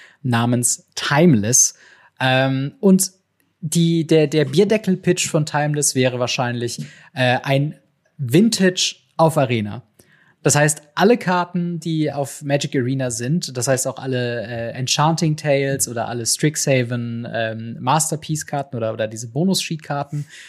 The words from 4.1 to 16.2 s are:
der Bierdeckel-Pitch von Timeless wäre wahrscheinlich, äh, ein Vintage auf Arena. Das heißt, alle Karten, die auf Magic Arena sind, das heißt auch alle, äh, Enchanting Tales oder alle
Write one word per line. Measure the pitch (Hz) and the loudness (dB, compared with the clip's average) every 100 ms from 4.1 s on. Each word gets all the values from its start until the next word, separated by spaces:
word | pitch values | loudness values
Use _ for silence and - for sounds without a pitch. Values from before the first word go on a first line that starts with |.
| 160 151 | 4 4
der | 156 139 | 2 2
Bierdeckel-Pitch | 139 202 214 190 185 175 175 - | 2 2 2 0 0 0 0 0
von | 160 151 | -2 -2
Timeless | 147 147 147 139 | -2 -2 -2 -2
wäre | 131 127 123 | 0 0 0
wahrscheinlich, | 123 - 123 120 120 - 147 - - - | -2 -2 -2 -2 -6 -6 -12 -16 -14 0
äh, | 127 123 | 2 2
ein | 143 139 147 - _ _ _ - | 2 0 0 -6 _ _ _ -10
Vintage | 127 143 226 - 190 185 - - _ - | 2 4 4 4 2 2 -4 -6 _ 0
auf | 165 151 | 2 4
Arena. | 127 120 104 117 - _ _ _ _ _ | 2 0 -2 -8 -14 _ _ _ _ _
Das | 156 147 | 2 4
heißt, | 151 151 - - | 4 0 -8 2
alle | 190 240 | 4 4
Karten, | 185 180 175 175 175 170 | 2 -2 0 -2 -4 -4
die | 170 160 151 | -4 -2 -2
auf | 139 135 - | -2 -6 -8
Magic | 143 143 143 143 | -2 -2 0 -2
Arena | 123 135 131 | -2 -2 -4
sind, | 113 120 170 - 127 | -4 -2 -2 -2 -4
das | 120 | 0
heißt | 127 135 | 0 -2
auch | - | -6
alle, | 131 127 123 120 104 | -6 -4 -2 -4 -6
äh, | 117 117 | -6 -8
Enchanting | 123 131 - 151 165 160 151 | -6 -2 2 2 2 0 0
Tales | 151 139 139 135 - | 0 0 0 -2 -4
oder | 113 107 | -4 -6
alle | 120 | -4